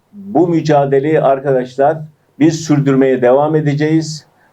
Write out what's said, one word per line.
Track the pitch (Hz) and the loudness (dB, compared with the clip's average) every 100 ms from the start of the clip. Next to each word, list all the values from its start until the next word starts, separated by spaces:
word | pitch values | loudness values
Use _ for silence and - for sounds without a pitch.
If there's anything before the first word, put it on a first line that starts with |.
| _ | _
bu | 202 - - 175 | -18 -4 0 0
mücadeleyi | 165 147 143 139 139 151 151 | 0 0 0 2 0 0 0
arkadaşlar | 135 135 143 131 127 139 143 156 - _ _ - | 0 0 -2 -2 -2 -2 0 -2 -10 _ _ 0
biz | 160 156 - | 0 0 -2
sürdürmeye | 143 139 135 135 127 | 0 2 2 2 2
devam | 120 135 151 156 | 2 2 2 0
edeceğiz. | 143 147 151 160 160 - - _ _ | -2 -2 0 0 -2 -10 -18 _ _